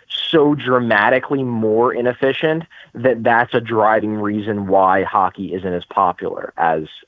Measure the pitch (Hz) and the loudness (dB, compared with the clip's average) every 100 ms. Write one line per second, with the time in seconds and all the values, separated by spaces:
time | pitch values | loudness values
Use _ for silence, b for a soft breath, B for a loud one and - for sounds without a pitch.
0 | b - - 165 147 147 120 127 120 104 | b -10 0 2 4 2 0 0 2 2
1 | 110 131 - 143 127 117 110 110 120 117 | 4 2 0 -4 -2 -2 0 2 0 0
2 | 120 123 135 131 160 160 165 B B - | -4 -2 -2 0 -2 -2 -6 B B -2
3 | 127 113 113 117 120 123 113 110 107 110 | -2 0 2 2 2 -2 0 2 4 2
4 | 104 107 104 107 104 104 98 95 92 95 | 0 -4 -4 -4 -4 -6 0 2 4 2
5 | 92 107 92 - 92 90 92 87 - - | 2 0 0 -2 -8 -6 -6 -6 -4 0
6 | 95 87 87 90 - - 82 80 78 - | 0 -2 -8 -8 -10 -4 -2 -2 -6 -14